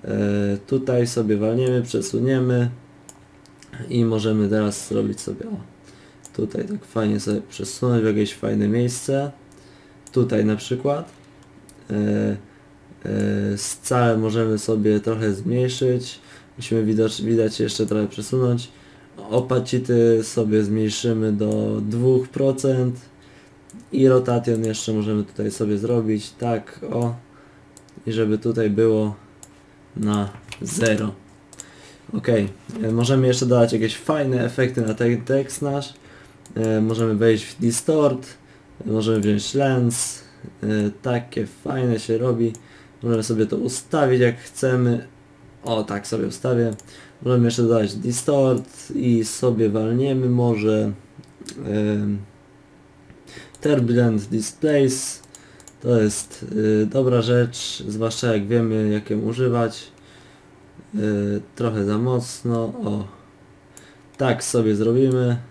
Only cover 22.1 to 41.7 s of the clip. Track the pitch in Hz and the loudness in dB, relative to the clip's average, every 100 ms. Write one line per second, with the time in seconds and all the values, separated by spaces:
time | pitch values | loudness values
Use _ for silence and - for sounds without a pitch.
22.1 | 127 127 - 135 131 135 131 127 123 - | 2 0 0 0 2 0 2 0 -4 -14
23.1 | - - - - - - - - 135 131 | -20 -20 -20 -20 -20 -20 -20 -6 4 6
24.1 | 131 127 120 117 113 113 107 - 107 104 | 6 4 0 2 0 0 -4 -2 -2 0
25.1 | 107 101 - 104 - 107 101 113 120 110 | -2 -2 -4 -6 -2 -2 0 0 0 2
26.1 | 107 - - 120 113 - - - 120 120 | -2 -4 -6 -4 -4 -6 -14 -6 -2 -2
27.1 | 120 - - - - - - - - - | -4 -16 -20 -20 -20 -20 -20 -20 -12 -6
28.1 | 110 107 107 120 113 107 101 113 110 107 | -2 0 0 0 0 0 4 4 4 0
29.1 | 104 - - - - - - - - 104 | -4 -18 -20 -20 -20 -20 -20 -16 -4 -2
30.1 | 104 101 - - - 90 - 113 107 107 | 0 -2 -8 -18 -14 -8 -2 0 0 -2
31.1 | 98 - - - - - - - - - | -8 -20 -20 -20 -20 -20 -20 -20 -20 -10
32.1 | 104 - 113 101 - - 110 110 117 120 | -4 0 2 0 -6 -14 -6 -2 0 2
33.1 | 135 127 123 127 123 117 113 110 - - | 4 4 2 4 4 4 2 -2 -4 -2
34.1 | 156 139 127 120 127 127 123 110 110 120 | 0 0 0 -2 0 0 0 -2 0 0
35.1 | 117 120 135 135 - 143 139 139 - - | 0 0 0 0 -4 -4 -4 -6 -16 -20
36.1 | - - - - 110 110 110 110 113 113 | -20 -20 -20 -12 -4 0 2 2 2 0
37.1 | 107 113 110 - - 117 117 - 156 143 | 4 4 4 -2 -2 -2 0 0 2 2
38.1 | 131 - - - - - - - 110 107 | 0 -8 -20 -20 -20 -20 -14 -4 0 2
39.1 | 110 101 104 - 135 139 127 120 120 - | 2 2 0 0 0 2 2 2 0 -6
40.1 | - - - - - 104 107 104 101 127 | -8 -18 -20 -20 -6 -2 0 0 -2 -2
41.1 | 120 120 - 107 - - | -2 -2 -6 -6 -8 -6